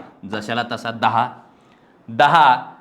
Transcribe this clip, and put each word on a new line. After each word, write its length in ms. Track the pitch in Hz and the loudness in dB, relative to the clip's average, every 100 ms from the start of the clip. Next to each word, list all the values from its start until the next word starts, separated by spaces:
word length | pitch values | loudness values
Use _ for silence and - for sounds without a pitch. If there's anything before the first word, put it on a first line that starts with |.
| - _ 101 | -20 _ -12
जशाला 360 | 107 104 120 117 | -10 -6 -6 -6
तसा 180 | 113 117 | -8 -10
दहा, 360 | 113 113 113 123 - _ _ _ _ _ _ - | -4 -2 0 -2 -8 _ _ _ _ _ _ -8
दहा 480 | 113 143 165 147 127 - - | 0 4 6 6 4 -2 -20